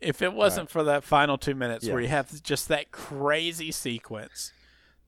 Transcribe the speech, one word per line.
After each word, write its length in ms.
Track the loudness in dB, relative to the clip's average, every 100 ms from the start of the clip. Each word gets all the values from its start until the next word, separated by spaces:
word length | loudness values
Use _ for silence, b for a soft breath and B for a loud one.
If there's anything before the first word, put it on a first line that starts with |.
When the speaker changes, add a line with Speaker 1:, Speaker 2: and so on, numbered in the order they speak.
Speaker 1:
if 220 | -4 0
it 120 | 0
wasn't 320 | 4 2 2 -2
Speaker 2:
Right. 40 |
Speaker 1:
for 120 | 0
that 180 | 2 2
final 340 | 4 4 6 2
two 200 | -2 -2
minutes 320 | -2 -4 -2
where 100 | 0
you 80 | 0
Speaker 2:
Yeah. 60 | 0
Speaker 1:
have 260 | -2 -6
just 240 | -4 -4 0
that 240 | -2 -2
crazy 800 | -12 -10 -2 2 2 0 -4 -6
sequence 800 | -6 -4 -6 -8 -12 -12 -12 -14 b b b b b